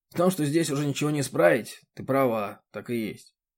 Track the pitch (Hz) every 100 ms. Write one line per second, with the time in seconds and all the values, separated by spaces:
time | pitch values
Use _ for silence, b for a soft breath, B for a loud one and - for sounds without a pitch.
0 | _ - 180 185 143 165 156 143 147 131
1 | 147 151 131 - 170 - - - _ -
2 | 104 135 131 113 101 - _ 104 107 117
3 | 104 - - _ _